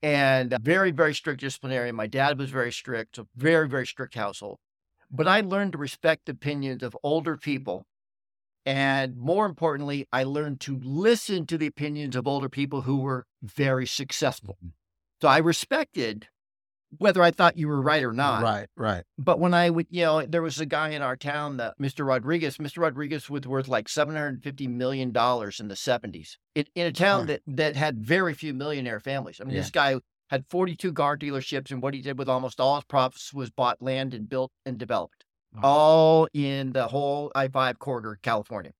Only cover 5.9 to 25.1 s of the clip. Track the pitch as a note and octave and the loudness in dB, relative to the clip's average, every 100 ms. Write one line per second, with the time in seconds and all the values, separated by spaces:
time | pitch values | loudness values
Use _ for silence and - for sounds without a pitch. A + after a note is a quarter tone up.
5.9 | - E3 D#3+ - C3+ D3 D3 C3+ B2+ B2+ | -2 0 0 -2 -8 -6 -4 -4 -6 -8
6.9 | - C#3+ D#3 D#3+ D3+ - C3+ C3+ F#2 - | -6 0 0 0 -6 -4 -4 -4 -8 -10
7.9 | _ _ _ _ _ _ _ - C3+ C#3 | _ _ _ _ _ _ _ -4 0 2
8.9 | C3+ C3 B2 B2 F#3 G#3 D3 E3 C#3 C#3+ | 0 -2 -4 -2 0 0 0 -2 -2 -4
9.9 | C#3+ C3 B2 C3 C#3+ D3+ C3+ - C#3 B2 | -6 -2 -2 0 -2 -4 -6 -6 -8 -4
10.9 | C#3 G#3 A#3 - F#3+ D3 E3 D3+ - D3+ | 0 2 2 0 -4 -4 -4 -4 -4 -6
11.9 | D3 C#3+ B2+ B2 C#3 C3+ C3+ C#3+ C#3 C3 | -6 -4 -4 -2 -2 -4 -4 -4 -4 -2
12.9 | C#3 C3+ C3 - _ G#2 - C#3 C3 B2 | -2 -2 -4 -8 _ -18 -2 0 0 -2
13.9 | - C#3+ - C#3+ - G2 F#2+ F2 - _ | -6 -6 -2 -2 -2 -12 -14 -16 -18 _
14.9 | _ _ _ D3+ C#3 E3 D#3+ - C#4+ D4+ | _ _ _ 6 6 6 2 0 -2 -2
15.9 | - A#2+ G#2+ - _ _ _ _ _ _ | -2 -4 -4 -12 _ _ _ _ _ _
16.9 | D3+ G3+ F#3 F3 E3 F3 E3 D3+ D3 C3+ | 0 2 6 6 8 4 6 0 2 4
17.9 | D#3 B2+ A#2 C#3+ A2+ A2+ G#2 G2+ - A2 | 2 2 0 0 2 0 0 -6 -4 -2
18.9 | F#2+ F2 - C#3 E3 F3+ F3 F3 E3 E3 | -2 -6 -4 2 4 4 6 4 2 -2
19.9 | F3 E3+ D#3 D3 E3+ E3 C#3 D#3 D3 D#3 | 0 2 2 2 -2 -2 -4 -2 -2 -2
20.9 | D3+ C#3 B2+ C#3+ D3 D3 C3+ A#2 - C#3 | -2 -4 -4 -4 -4 -6 -4 -6 -4 -6
21.9 | - C#3 C3 A#2+ E3+ D#3+ C3+ D3 E3+ E3 | -2 0 0 2 0 -2 -4 -10 -2 -2
22.9 | C3 D3 D3+ - D3 C3 C3+ C3 B2 G#2+ | 0 -6 -6 -6 -8 -4 -4 0 -2 -2
23.9 | - D3 D#3 D3 B2+ C#3+ C#3+ C3+ A#2+ B2+ | -2 -2 -2 -4 -6 -10 -8 -6 -4 -2
24.9 | C3+ B2+ | -2 -2